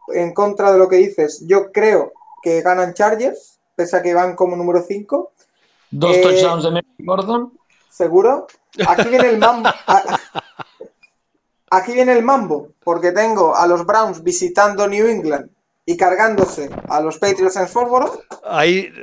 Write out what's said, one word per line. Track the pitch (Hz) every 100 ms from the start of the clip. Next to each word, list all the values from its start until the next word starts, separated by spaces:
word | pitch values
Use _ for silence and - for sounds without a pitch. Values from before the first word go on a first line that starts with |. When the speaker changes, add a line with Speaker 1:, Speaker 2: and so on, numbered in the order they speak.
| -
Speaker 1:
en | 175 170
contra | 170 202 202 202
de | 190
lo | 185
que | 185
dices, | 202 185 151 - 165
yo | 196 196
creo | 214 220 190 127 - - -
que | 170 165
ganan | 175 180 180 175
Chargers, | 208 220 247 - - _ _ -
pese | 170 180
a |
que | 180 175
van | 180 175
como | 180 175
número | 175 175 175
cinco. | 202 208 285 370 _ _ _ _ _ _
Speaker 2:
Dos | 139 170 180
Speaker 1:
Eh, |
Speaker 2:
touchdowns | 185 185 185 170
de | 165
Melvin | 170 - - 175
Gordon. | 190 196 233 240 _ _ _ _
Speaker 1:
¿Seguro? | - 170 175 226 285 - _ _ - -
Aquí | - 233
viene | 254 247
el | 220
mambo. | 226 240 220
A-, | - - 196 - - - 165 - - - - - _ _ _ _ _ _ _ -
aquí | 185 185
viene | 247 254
el | 240
mambo, | 233 269 190 147 - _
porque | - 170 175
tengo | 180 220 208 165 143
a | 175
los | 175 170
Browns | 214 214 165
visitando | 165 - 180 190 208 202 202
New | 202 220
England | 214 160 143 - _ _ _ -
y | 170
cargándose | 180 185 220 202 185 - 143 - -
a | 147
los | 160 156
Patriots | 202 190 185 196
en | 180
Foxborough. | 240 240 254 294 - - -
Speaker 3:
Ahí, | - 156 160 185 220 -